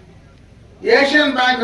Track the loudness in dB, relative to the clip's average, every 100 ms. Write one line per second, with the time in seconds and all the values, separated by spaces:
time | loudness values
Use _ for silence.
0 | -20 -20 -20 -20 -20 -20 -20 -8 0 2
1 | 2 0 0 0 -2 -2